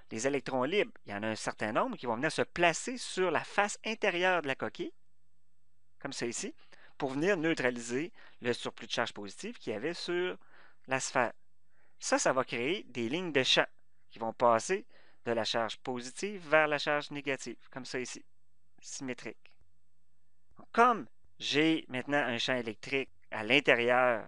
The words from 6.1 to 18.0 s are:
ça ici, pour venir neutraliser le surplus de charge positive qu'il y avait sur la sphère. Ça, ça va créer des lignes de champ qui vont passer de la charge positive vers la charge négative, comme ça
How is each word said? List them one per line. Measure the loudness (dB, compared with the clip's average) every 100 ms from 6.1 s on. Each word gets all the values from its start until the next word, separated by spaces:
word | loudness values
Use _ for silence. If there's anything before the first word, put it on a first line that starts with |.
ça | -4 -4
ici, | -2 -6 -8 -16 -16 -16 -4
pour | -2
venir | 2 4 4
neutraliser | 4 4 4 2 -2 -2 -2 -8 -16 -4
le | 0
surplus | 0 -2 -6 -4
de |
charge | 0 0
positive | -2 -10 -8 -10 -6
qu'il | -4
y | -2
avait | -2
sur | -4 -2 0 0 -4 -10 -16 -16 -16 -2
la | 0
sphère. | 2 2 2 -2 -16 -16 -16 -16 -16 -8
Ça, | 2 4
ça | 4
va | 4
créer | 2 0 0 -2 -4
des | -2 0
lignes | 0 2
de | 4
champ | 6 6 4 -4 -18 -16 -14
qui | -6
vont | -6
passer | 4 8 8 4 -2 -2 -16 -18 -8 -2
de |
la | 0
charge | 2 0 0 -2
positive | -4 -4 -6 -6 -6 -6 4
vers | 6 6
la | 4
charge | 2 0 0
négative, | -4 -2 -2 -4 -10 -10
comme | -10
ça | -6 -4